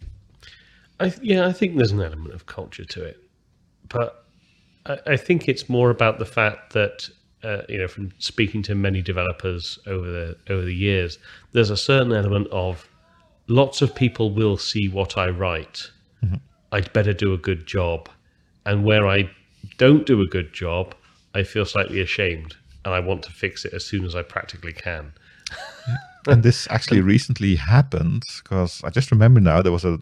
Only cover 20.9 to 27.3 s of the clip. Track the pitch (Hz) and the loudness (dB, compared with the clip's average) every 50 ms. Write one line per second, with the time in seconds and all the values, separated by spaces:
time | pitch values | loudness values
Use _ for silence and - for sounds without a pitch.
20.9 | - - _ _ _ _ _ _ - 101 95 - - 107 101 - - 104 95 - | -10 -18 _ _ _ _ _ _ -4 -4 -4 -2 -2 -2 -2 0 -2 -2 -2 -2
21.9 | - 95 90 - - - 101 90 85 82 78 - - - _ _ - - - 98 | -2 -4 -2 -2 -2 -2 -2 -2 -2 -4 -10 -14 -18 -20 _ _ -20 -12 -6 -4
22.9 | 92 90 87 92 95 85 - - 85 - - 92 - - - - - 101 - - | -2 -2 -2 -2 -4 -4 -6 -12 -8 -6 -6 -6 -6 -8 -12 -12 -10 -12 -8 -6
23.9 | 104 98 92 87 82 90 87 - - - - - - - 85 85 82 - - 90 | -4 -4 -4 -4 -6 -8 -8 -8 -8 -8 -8 -8 -14 -14 -14 -14 -14 -10 -10 -10
24.9 | 85 78 73 73 73 _ _ _ _ _ _ - - - - - - - - 120 | -8 -8 -12 -14 -20 _ _ _ _ _ _ -16 -16 -16 -16 -18 -20 -12 -8 -6
25.9 | 120 - - - - _ - 147 135 117 113 123 - - - - 104 110 - - | -6 -6 -8 -14 -20 _ 2 4 6 6 6 4 4 2 -2 -4 -4 -4 0 2
26.9 | - 98 92 98 107 127 - - | 2 4 4 4 4 2 2 0